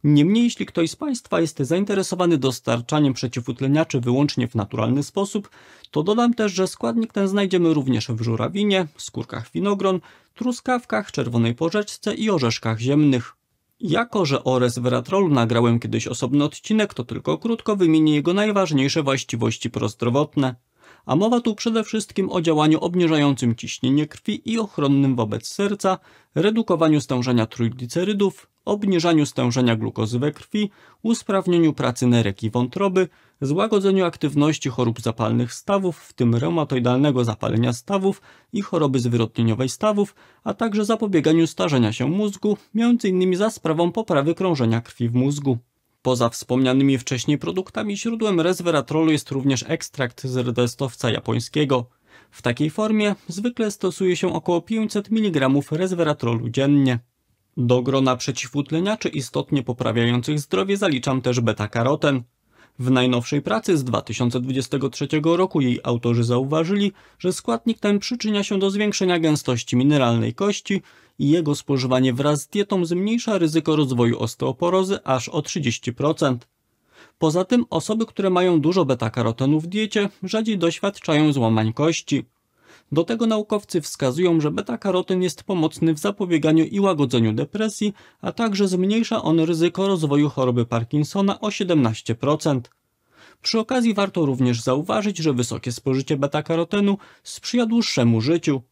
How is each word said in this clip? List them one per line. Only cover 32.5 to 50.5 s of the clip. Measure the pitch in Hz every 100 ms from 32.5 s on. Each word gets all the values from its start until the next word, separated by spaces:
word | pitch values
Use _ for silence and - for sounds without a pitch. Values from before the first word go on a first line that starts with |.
wątroby, | 123 123 180 196 185 185 _ _ _
złagodzeniu | 139 160 220 208 196 190
aktywności | 175 - 151 147 147 151 135
chorób | 120 120 113
zapalnych | 117 113 113 117 120
stawów, | - - 202 185 160
w | -
tym | - 120
reumatoidalnego | 117 147 170 147 131 120 127 147 123
zapalenia | 117 104 - 113 123
stawów | 120 - 196 190 202 _ - _
i | -
choroby | 196 175 147 131
zwyrodnieniowej | 120 120 113 - 117 110 131
stawów, | - 214 208 202 _ _ _
a | 226
także | 202 226 208
zapobieganiu | 202 226 214 170 151 165 160
starzenia | - 180 139 110
się | 113 131
mózgu, | 185 214 202 214 202 _
między | 214 233 240 202
innymi | 185 185 180
za | 214
sprawą | - 160 156 175
poprawy | 190 220 156 143
krążenia | 165 190 151 117 117
krwi | 120 - 117
w |
mózgu. | 123 135 143 139 117 _ _ _ _
Poza | 127 127 117
wspomnianymi | - - 127 131 127 139 135
wcześniej | - 127 - 147
produktami | 170 180 190 - 214 202
źródłem | 233 226 220 180
resveratrolu | 165 180 175 156 123 151 160
jest | 151 -
również | 135 135 127 -
ekstrakt | 165 - - 123 - 131
z | 127
rdestowca | 123